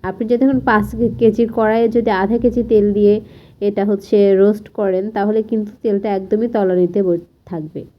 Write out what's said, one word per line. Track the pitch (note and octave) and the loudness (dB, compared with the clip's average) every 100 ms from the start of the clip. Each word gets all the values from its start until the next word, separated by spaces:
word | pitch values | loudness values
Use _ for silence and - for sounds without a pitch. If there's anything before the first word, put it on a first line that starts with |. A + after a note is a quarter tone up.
আপনি | F#3 F#3+ A3 | -10 -8 -2
যদি | A#3+ C4+ | 2 2
এখন | C4 | 2
পাঁচ | - G#3+ G#3 A3 | 2 0 0 -2
কে-, | A#3 - | -4 2
কেজির | A3+ G#3+ A#3 | 2 2 -2
কড়াইয়ে | A#3 G#3+ A3 A#3 A#3 | 0 0 2 2 0
যদি | A3+ | 0
আধা | F#3+ G3 A#3 | -2 0 0
কেজি | A#3 A#3 | 0 -2
তেল | A#3 A3 G#3 | 0 2 2
দিয়ে | G3+ G#3 G#3+ G#3+ - - _ | 2 2 2 -2 -20 -20 _
এটা | G3+ G3+ G3+ | -4 -2 -2
হচ্ছে | G3 - G#3 G3+ F#3+ | -2 0 2 4 4
রোস্ট | G3 G#3+ - | 4 2 -8
করেন, | - G3+ F#3 G3+ | -6 -2 -2 -4
তাহলে | A3 G3+ A3 | -4 -2 -2
কিন্তু | A3 A3 G#3 - | -2 -4 -4 -6
তেলটা | A#3 G3+ G#3 | -4 -2 -2
একদমই | G3 F#3+ G#3+ A#3 | -6 -2 -2 -2
তলানিতে | A#3 F#3+ F3+ F3 F#3+ | 0 0 2 0 0
ব-, | F#3+ E3+ F3 _ - | 0 -2 -6 _ -12
থাকবে। | E3+ D#3 D#3+ - | -10 -10 -12 -16